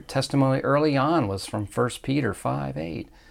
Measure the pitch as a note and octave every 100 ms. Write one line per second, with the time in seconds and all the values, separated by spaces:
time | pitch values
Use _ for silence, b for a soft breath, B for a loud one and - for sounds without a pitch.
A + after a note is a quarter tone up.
0 | - C3+ C3+ C#3 C3 C3+ B2 C#3+ D3+ C3+
1 | C#3 E3 G#2 F#2+ - - G2+ - B2 -
2 | - C#3 A#2+ - B2+ C#3 C#3 C3+ D#3+ D#3+
3 | - b b